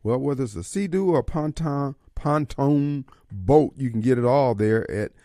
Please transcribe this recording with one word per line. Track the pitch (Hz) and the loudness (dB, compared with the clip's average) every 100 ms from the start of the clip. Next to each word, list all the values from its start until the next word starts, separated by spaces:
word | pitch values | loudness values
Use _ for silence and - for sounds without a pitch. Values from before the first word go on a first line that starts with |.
Well, | 104 127 | -2 -2
whether | 139 135 | -2 -4
it's | 123 | -6
a | 98 | -8
Sea-Doo | 85 196 196 185 190 | -8 -6 -2 0 2
or | 151 | 0
a | |
ponton, | 117 160 151 147 160 143 139 139 _ | 0 -4 -4 -4 -4 -2 -4 -8 _
pontoon | - 147 151 143 - 143 147 143 143 135 _ _ | -6 0 0 -2 -2 2 2 0 -4 -8 _ _
boat, | 101 92 151 135 | -6 4 6 4
you | - 131 | -2 -4
can | 113 | 0
get | 117 123 | 2 2
it | |
all | 120 139 131 | 4 4 2
there | 104 107 110 - | 2 2 2 0
at | 98 104 _ | -6 -6 _